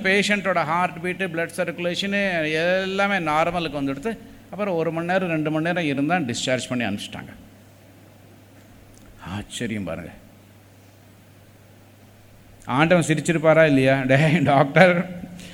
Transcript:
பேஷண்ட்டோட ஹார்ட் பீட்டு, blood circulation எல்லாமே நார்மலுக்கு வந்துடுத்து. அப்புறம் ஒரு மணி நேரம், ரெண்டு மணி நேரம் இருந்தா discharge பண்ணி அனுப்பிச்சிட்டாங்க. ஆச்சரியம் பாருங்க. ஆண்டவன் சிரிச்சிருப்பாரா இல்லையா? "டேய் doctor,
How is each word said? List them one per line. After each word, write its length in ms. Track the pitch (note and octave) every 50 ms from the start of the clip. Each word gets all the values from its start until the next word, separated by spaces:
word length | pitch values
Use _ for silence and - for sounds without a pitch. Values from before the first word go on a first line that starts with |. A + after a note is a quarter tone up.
| -
பேஷண்ட்டோட 600 | F#3+ F#3+ G#3 F#3+ G3+ G#3 G3+ E3+ G3 F3+ E3+ D3+
ஹார்ட் 380 | D3 E3 F3 F3+ F3 D#3+ E3
பீட்டு, 260 | E3+ F3+ F3 F3+ F#3+
blood 220 | F3 D#3+ E3 E3+ E3 -
circulation 920 | F#3 F3+ E3+ E3+ F3 F3 F3 E3+ - G3 G3 G3+ G3+ G3 F#3+ F3+ E3 D3+ D#3 D#3 D#3 E3+ F3+ F#3 F#3+
எல்லாமே 360 | F#3+ F#3+ F#3+ G3 G3 G3+ G3+ F#3 E3 D3+
நார்மலுக்கு 440 | D3+ D#3 E3 E3+ F3 F3 E3 D#3 C#3+ C#3+ C#3
வந்துடுத்து. 340 | C3+ C3+ C#3 - A3+ G#3 - - - - - - -
அப்புறம் 260 | F3+ F3+ G#3 G3+ F3
ஒரு 160 | E3 D#3+ E3
மணி 140 | D#3+ E3 E3+
நேரம், 240 | F3 F#3 F#3+ F#3 F3
ரெண்டு 220 | D#3+ D#3 D3+ D#3
மணி 120 | D#3 D#3 D#3+
நேரம் 200 | E3+ F3+ F3+ E3
இருந்தா 320 | C#3+ C3+ C#3 C#3+ D3+ F3
discharge 540 | F3+ D3 A#2+ A#2 - - C3 B2+ A#2+ - -
பண்ணி 140 | B2+ A#2+ A#2
அனுப்பிச்சிட்டாங்க. 460 | G2 G2+ - - - - - C#2 - - - - - - - - - - - - - - - - - - - - - - - - - - - - - - - - - - - - - - - - E2
ஆச்சரியம் 540 | F#2+ G2+ G2 - - - B2 G#2 A2+ G#2 F#2
பாருங்க. 260 | D#2+ E2 F2 E2 - - - - - - - - - - - - - - - - - - - - - - - - - - - - - - - - - - - - - - - - - - - - - - - - - - - -
ஆண்டவன் 380 | - A#2+ C#3 D#3+ E3 F3+ E3+ D3+
சிரிச்சிருப்பாரா 580 | D#3 D#3 D3 C#3 - D#3+ D3 D#3 D#3+ D#3 D#3+ D#3+
இல்லையா? 360 | D#3 C#3 C3+ C3 C3+ C3+ C3+
"டேய் 360 | C3 B2+ C3+ C3+ D#3 D#3 D#3+
doctor, 840 | F3 C3+ D3 C#3 C3+ D3+ C#3+ - D#3+ F#3 F3+ F3 F3 - - - - - - - - - -